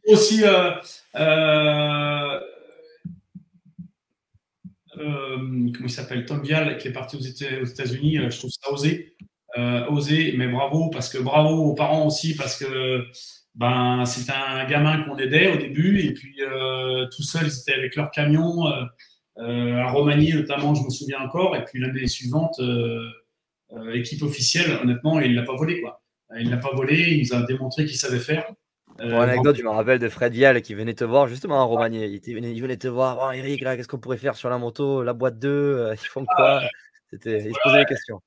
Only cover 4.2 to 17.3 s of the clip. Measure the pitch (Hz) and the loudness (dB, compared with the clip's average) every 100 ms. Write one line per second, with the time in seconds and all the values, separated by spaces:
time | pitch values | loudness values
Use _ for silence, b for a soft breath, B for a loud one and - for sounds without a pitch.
4.2 | _ _ _ _ - _ _ - 151 143 | _ _ _ _ -20 _ _ -10 -6 -6
5.2 | 135 131 131 127 120 117 123 120 123 123 | -6 -6 -4 -2 -2 -2 -8 -8 -6 -8
6.2 | - 147 139 156 147 - 156 123 - 143 | -4 -6 0 0 0 -4 -8 -8 -10 -10
7.2 | 131 - 139 131 123 131 127 131 151 151 | -10 -8 -8 -6 -6 -6 -6 0 0 0
8.2 | 123 - 123 - 139 143 147 175 - _ | -2 -6 -12 -10 -8 -2 0 -2 -8 _
9.2 | - _ _ 120 120 120 120 147 143 156 | -20 _ _ -4 -2 -2 0 -2 2 2
10.2 | 156 127 127 123 139 156 165 127 - 131 | 2 0 -2 0 0 0 -2 -4 -6 -4
11.2 | 127 151 156 160 151 135 147 156 151 147 | 2 4 4 4 2 0 0 2 2 0
12.2 | 160 147 131 - 135 131 127 127 120 B | -4 -4 -6 -6 -6 -2 -2 -2 -4 B
13.2 | B B _ 113 123 123 123 127 120 123 | B B _ -2 2 4 2 2 0 -2
14.2 | 123 135 135 131 131 147 151 156 - 135 | -4 -4 -4 -4 0 2 4 2 -2 -4
15.2 | 131 156 190 156 127 143 185 202 151 - | 2 4 4 2 -2 0 4 4 2 -4
16.2 | 135 139 135 131 131 131 131 127 123 - | -12 -8 -6 -4 -4 -4 -2 -2 -4 -6
17.2 | 147 | -6